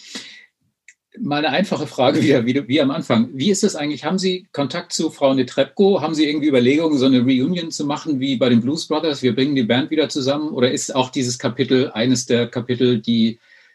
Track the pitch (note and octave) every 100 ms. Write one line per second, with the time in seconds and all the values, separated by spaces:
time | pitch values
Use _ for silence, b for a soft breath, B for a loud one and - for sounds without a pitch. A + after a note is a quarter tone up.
0 | B B B B B _ _ _ _ _
1 | _ - F#3 D3 D#3 C#3+ G3 C#3+ C#3+ -
2 | B2+ D#3 C#3 C3+ A#2 B2+ - D3 C3+ -
3 | - A#2 B2 C3+ E3+ F#3+ G3+ D#3 D3 C#3+
4 | D3+ F#3+ F#3 F#3 - - C#3 F3 - -
5 | D#3+ - C#3 C3+ B2+ - C#3 - G3 G3
6 | D3+ D#3 D3+ D3+ D3+ C3 A#2+ D3 E3 D3
7 | C3 C3 A#2+ B2+ C#3+ F3+ E3 - D3 D3
8 | D#3+ C3+ C3+ B2+ B2+ A#2 A#2+ D#3+ - D#3
9 | D#3+ C#3+ B2 A2 C#3 C3+ A2 A#2+ D#3 D#3
10 | C#3+ D3+ C3 D3 D3+ - B2+ C#3+ - C3+
11 | B2+ C#3+ B2 A#2+ A#2+ A2 B2 C3 A#2+ G#2+
12 | B2 B2 - A#2+ A#2 B2 A#2 B2 B2+ A#2
13 | G#2+ A#2 A2+ A2+ b b b